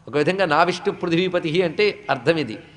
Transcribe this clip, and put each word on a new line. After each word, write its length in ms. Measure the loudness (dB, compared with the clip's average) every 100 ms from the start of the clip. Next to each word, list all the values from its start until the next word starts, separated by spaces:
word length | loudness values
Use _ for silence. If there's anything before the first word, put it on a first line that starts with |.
| -6
ఒక 80 | -2
విధంగా, 280 | 0 2 2
"నా 180 | 4
విష్ణు 300 | 2 2 -4
పృథ్వీపతి" 680 | -4 -2 0 0 0 -2 0
అంటే 440 | 0 2 0 0 -4
అర్థం 280 | -2 0 0
ఇది. 200 | -2 -8 -16